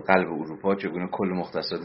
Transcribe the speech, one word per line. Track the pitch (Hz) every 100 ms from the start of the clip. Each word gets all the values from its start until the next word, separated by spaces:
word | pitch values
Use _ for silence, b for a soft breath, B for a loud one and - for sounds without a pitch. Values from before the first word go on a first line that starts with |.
| -
قلب | 92 82
اروپا | 76 78 80 98
چگونه | 98 95 87 90
کل | - 95
مختصات | 90 - 82 - 85